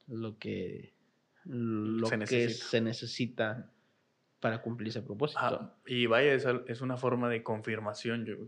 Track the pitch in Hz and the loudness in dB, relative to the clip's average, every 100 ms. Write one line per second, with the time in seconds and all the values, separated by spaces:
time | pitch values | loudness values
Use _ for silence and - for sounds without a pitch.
0 | - 113 113 107 107 98 92 101 - _ | -10 -6 -6 -6 -4 -4 -4 -8 -12 _
1 | _ _ _ _ - 123 117 110 107 113 | _ _ _ _ -8 -2 0 0 0 2
2 | 110 110 107 123 120 113 - 120 113 113 | 2 2 2 4 2 0 0 2 2 -2
3 | 120 - 123 - 110 113 - _ _ _ | -6 -2 -2 0 -2 -2 -10 _ _ _
4 | _ _ _ _ 117 113 117 117 107 110 | _ _ _ _ -2 0 -2 -4 -4 -6
5 | 104 104 143 - 123 - - - - 123 | -6 -2 -2 0 0 0 -4 -14 -4 0
6 | 117 113 143 139 131 123 - 120 131 127 | 4 6 8 6 4 0 -2 -4 -4 0
7 | 127 123 120 117 117 110 110 110 107 - | 2 2 2 0 -2 -4 -2 -4 -4 -4
8 | 117 117 110 101 | -2 -2 -2 -6